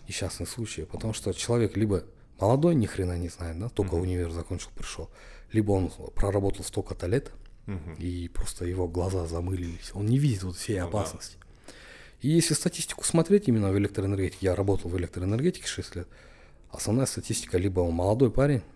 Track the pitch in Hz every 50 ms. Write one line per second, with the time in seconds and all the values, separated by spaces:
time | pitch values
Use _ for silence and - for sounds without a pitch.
0 | - - 98 - 101 90 - - 85 - - 123 113 104 - - 98 - - 98
1 | - 113 104 - - 101 90 - - - 117 120 113 95 - 101 110 104 98 85
2 | - - - - - - - - 95 104 127 135 156 175 170 135 104 92 - 98
3 | 92 90 87 85 87 82 - - 87 80 80 85 104 120 - - 101 92 85 85
4 | 92 92 90 90 87 82 82 85 82 - 90 87 - - - - - - - -
5 | 82 - - - - - - - - - - 110 104 101 101 95 92 85 - -
6 | - - - - - 98 98 101 98 98 92 - 90 - - 101 - - - -
7 | - 87 107 139 139 - - - - - - - - - 98 85 76 87 78 82
8 | 85 87 90 87 87 87 - - 92 - - - 90 87 90 92 90 85 82 90
9 | 87 95 95 92 85 80 82 85 87 90 95 87 87 85 85 87 - - - 98
10 | 104 110 123 139 147 143 110 92 95 92 90 - - - 104 92 87 85 101 104
11 | - - - - - - - - - - - - - - - - - - - -
12 | - - - - - 139 160 170 156 - 151 - - 180 - - - - - -
13 | - - - 165 160 - 202 202 202 - 117 110 98 98 95 101 101 101 - 107
14 | 95 95 101 98 92 87 - - 98 95 87 101 98 101 95 - - 87 87 90
15 | 85 82 - 90 92 95 107 120 147 180 - - - - - - - - - 87
16 | - - - - - - - - - - - - - - - - - 107 107 131
17 | 131 - - - - - 113 - - - - 90 92 98 90 92 87 85 82 85
18 | 90 98 110 127 139 113 - 127 139 143 143 110 - - -